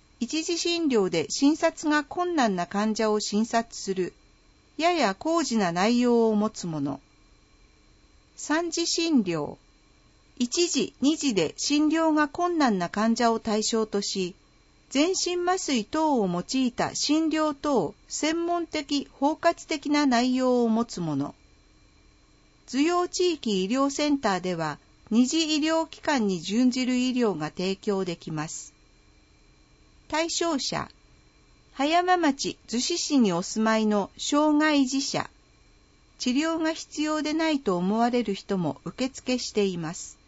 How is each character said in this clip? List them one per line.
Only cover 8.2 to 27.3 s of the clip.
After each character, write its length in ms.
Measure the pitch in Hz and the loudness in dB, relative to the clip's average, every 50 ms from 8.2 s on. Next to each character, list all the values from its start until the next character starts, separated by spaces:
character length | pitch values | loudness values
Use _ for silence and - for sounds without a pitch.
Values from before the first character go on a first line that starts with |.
| _ _ _ | _ _ _
三 360 | - - - 294 320 349 339 320 | -12 -6 -2 -2 0 0 -2 -2
次 140 | 339 339 | -2 -2
診 360 | 339 - - 339 339 320 254 202 | -2 -2 0 0 2 4 2 2
療。 360 | 185 165 160 147 - - - _ _ _ _ _ _ _ _ _ _ _ _ _ _ - - | 2 0 -2 -4 -6 -8 -14 _ _ _ _ _ _ _ _ _ _ _ _ _ _ -8 -6
一 280 | 247 240 - 339 349 330 | -4 -2 0 0 0 0
次、 260 | - 277 202 - - - | 0 0 -2 -2 -4 -2
二 160 | - 277 320 | 0 0 2
次 180 | 311 - 277 220 | 2 0 0 2
で 200 | 185 160 - - | 2 0 0 -2
診 320 | - - - 285 294 302 311 | -4 -4 0 2 2 2 2
療 260 | 294 330 330 320 302 | 2 2 2 2 2
が 140 | 302 302 294 | 2 2 0
困 300 | - - 349 359 349 320 | -2 -2 -2 0 0 2
難 200 | 294 247 208 185 | 2 2 2 0
な 100 | 175 170 | -2 -4
患 280 | - 202 214 226 226 | -2 0 0 2 2
者 160 | 226 240 233 226 | 4 4 2 2
を 80 | 220 | 0
対 220 | - 233 208 220 208 | -2 -2 -2 -2 0
象 240 | - - 220 220 | 0 0 0 0
と 140 | 214 - 202 | 0 -2 -4
し、 340 | 202 - - 196 185 175 - _ _ _ _ _ _ _ _ _ _ - | -4 -4 -4 -4 -4 -4 -6 _ _ _ _ _ _ _ _ _ _ -4
全 200 | - 262 294 359 | 0 2 2 2
身 320 | 381 - - 349 359 359 349 359 | 2 0 -2 -2 -2 -2 0 0
麻 100 | 370 381 | 0 0
酔 260 | - - 285 240 - | 0 -2 -2 -2 -2
等 360 | - - 311 320 311 285 247 | -2 -2 0 2 2 2 2
を 80 | 202 185 | 2 0
用 320 | 175 175 180 - - 262 | 0 -2 -4 -2 0 0
い 120 | 262 240 - | 0 0 0
た 220 | - 175 147 - | -2 -4 -4 -4
診 340 | - - - 294 311 330 311 | -4 -2 0 2 2 2 0
療 260 | 294 311 311 302 294 | 0 0 0 0 -2
等 400 | 277 - 302 285 226 165 - - _ _ - | -2 -2 0 2 2 0 0 -4 _ _ -12
専 380 | - - - 302 320 339 339 | -8 -4 -2 -2 0 0 -2
門 200 | 339 349 349 339 | -2 -2 -2 -4
的 420 | - - 311 294 - 294 285 - - - | -4 -6 -6 -4 -2 -4 -4 -4 -6 -6
包 220 | - 269 285 311 | -2 -2 -2 0
括 340 | - - 339 339 - - - | 0 0 0 0 -2 -4 -6
的 220 | 320 294 - 294 | -6 -6 -2 0
な 160 | 294 294 294 | 0 2 2
内 280 | 277 247 233 247 254 254 | 4 4 2 2 2 0
容 300 | 254 254 254 247 247 240 | 2 2 2 2 4 2
を 40 | 226 | 2
持 160 | 220 220 233 | 2 0 0
つ 160 | 233 - - | -2 -4 -6
も 160 | 175 160 147 | -4 -4 -2
の。 180 | 139 143 - - _ _ _ _ _ _ _ _ _ _ _ _ _ _ _ _ _ _ _ _ _ _ _ _ _ _ - | -2 -4 -6 -8 _ _ _ _ _ _ _ _ _ _ _ _ _ _ _ _ _ _ _ _ _ _ _ _ _ _ -6
受 140 | - 262 285 | -2 0 2
容 260 | 330 349 349 359 359 | 2 2 2 0 -2
地 260 | - - 359 359 330 | -2 0 0 0 0
域 300 | 294 - 233 208 185 185 | -2 -2 -2 0 0 0
医 40 | 190 | 0
療 220 | 240 269 277 277 | 0 0 0 0
セ 200 | 277 - 294 302 | 0 0 0 0
ン 80 | 294 277 | 0 0
タ 160 | - 214 196 | 0 0 -2
ー 60 | 180 | -2
で 140 | 180 185 180 | -2 -4 -4
は、 240 | 165 160 151 143 - _ _ _ _ - - | -4 -4 -6 -6 -10 _ _ _ _ -8 0
二 160 | 214 226 254 | 2 4 4
次 300 | 254 - 320 330 302 311 | 4 2 0 0 0 0
医 40 | 302 | 0
療 280 | 294 311 320 320 320 320 | 0 2 0 0 -2 -2
機 120 | - - | -6 -8
関 260 | - - 302 262 214 | -2 0 0 2 2
に 140 | 202 190 170 | 0 -2 -2
準 300 | 156 180 196 233 254 254 | -4 -4 0 2 2 2
じ 160 | 247 262 254 | 2 0 0
る 100 | 240 254 | 0 0
医 140 | 247 247 254 | 0 0 0
療 260 | 247 247 240 214 | 0 0 0 0